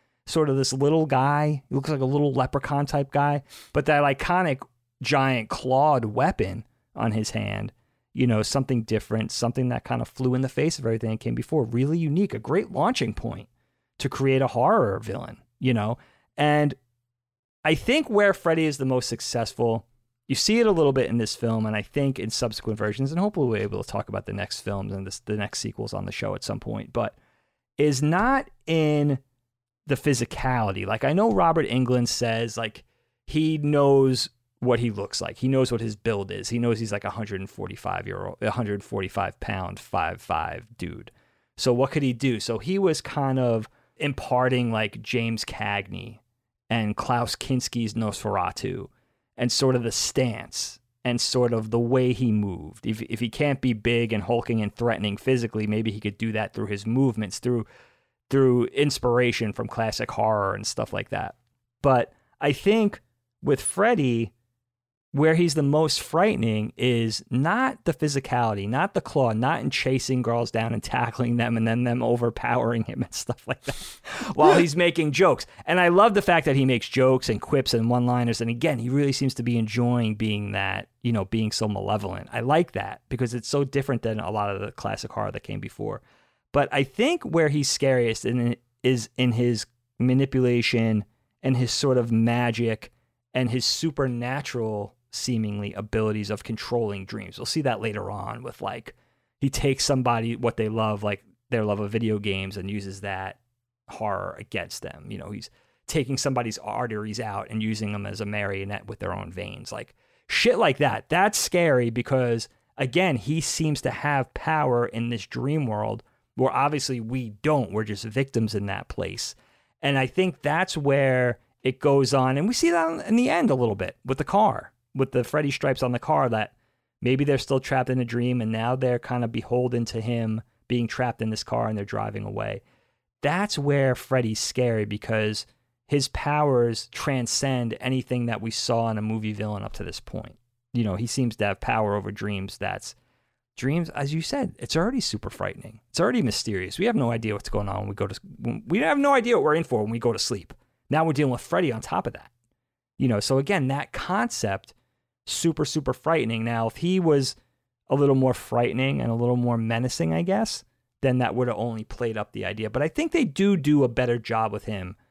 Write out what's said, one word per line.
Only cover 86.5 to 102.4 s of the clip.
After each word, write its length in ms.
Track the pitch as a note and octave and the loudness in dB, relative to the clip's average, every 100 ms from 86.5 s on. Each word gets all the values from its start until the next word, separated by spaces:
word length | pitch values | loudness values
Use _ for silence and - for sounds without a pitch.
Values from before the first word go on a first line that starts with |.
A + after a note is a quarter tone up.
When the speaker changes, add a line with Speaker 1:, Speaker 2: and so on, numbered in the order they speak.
Speaker 1:
But 160 | C#3+ C#3 | 0 2
I 100 | C#3 | 0
think 400 | C3+ - C4 F4 | 0 0 0 0
where 280 | - E3 D3+ | 0 2 2
he's 180 | D3 C#3 | 2 0
scariest 560 | - C3+ B2+ A#2+ A2+ | 2 2 4 2 0
in, 320 | - B2 A#2+ A#2 _ _ | -2 0 0 -2 _ _
is 280 | B2 B2 - - | 0 0 -2 0
in 140 | B2 | 2
his 360 | A#2 A#2+ A2+ - _ _ - | 2 2 0 -4 _ _ 0
manipulation 1040 | B2+ C3 C3+ B2+ B2 A#2+ - A#2 A2+ G#2+ - _ _ _ | 4 4 4 2 4 4 2 2 2 2 -2 _ _ _
and 160 | C3 B2+ | 0 2
his 140 | B2 | 0
sort 280 | - C#3+ B2+ | 0 2 2
of 120 | A#2 | 4
magic 800 | A2+ A2+ A#2+ A#2+ A2 A2+ A2 - _ _ _ _ | 4 4 4 2 0 0 -2 -8 _ _ _ _
and 160 | B2+ B2 | -2 0
his 160 | B2+ | 0
supernatural 1300 | - - D#3+ C#3+ C3 A#2+ B2 C#3 - B2 A2 G#2 G2+ _ _ | -2 -2 -2 -2 -2 -2 -4 -6 -6 -4 -4 -4 -8 _ _
seemingly 640 | - - A#2 G#2+ G#2 G#2 | -8 -2 0 0 -2 -6
abilities 540 | G2 G#2+ A2 A2 G#2+ G2+ | -8 -4 0 0 -2 -4
of 140 | G#2 | -6
controlling 640 | - A2 - A#2+ A2 G2 F#2+ | -6 -8 -2 -2 -2 -6 -8
dreams. 320 | A2 F#2 - | -10 -12 -10
We'll 80 | - | -6
see 140 | D#3+ | -2
that 180 | C#3 G#2 | 0 0
later 300 | A2+ G#2 F#2+ | -4 -4 -6
on 320 | G2+ G#2+ A#2 | -8 -8 -8
with, 180 | B2 - | -10 -8
like, 360 | G2 A#2+ - - _ _ _ - | -8 -8 -14 -20 _ _ _ -4
he 80 | C#3 | -2
takes 360 | - C#3 C3+ | 0 0 0
somebody, 500 | - C3 A#2+ A#2 A2+ | 0 2 2 0 -2
what 220 | A#2 A#2 - | -2 -2 0
they 120 | G#2+ | -2
love, 360 | A2+ A2 G#2 | 0 0 0
like, 180 | G#2 G2+ _ _ - | -2 -4 _ _ -4
their 140 | A#2 | -2
love 140 | G#2+ G2+ | 0 -2
of 140 | G2+ | -2
video 260 | A2 A2+ G#2 | -2 0 0
games, 380 | G#2 F#2+ | -2 -4